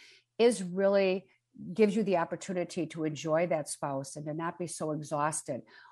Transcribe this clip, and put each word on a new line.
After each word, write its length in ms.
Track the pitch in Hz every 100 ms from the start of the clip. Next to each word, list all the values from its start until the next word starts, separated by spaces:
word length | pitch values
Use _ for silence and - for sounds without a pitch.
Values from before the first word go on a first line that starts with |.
| - - _ -
is 260 | 233 202
really 640 | 185 180 196 202 190 185 - _ _ - -
gives 240 | 180 214 202
you 60 |
the 140 | 202 175
opportunity 680 | 165 170 - 180 175 - 160
to 180 | 165
enjoy 440 | 156 143 160 156 175
that 200 | 160 143
spouse 480 | - 151 135 139 -
and 100 | 151
to 80 |
not 240 | 156 170 175
be 100 | 170
so 240 | - 156
exhausted, 720 | 151 151 151 151 151 - 127 - - -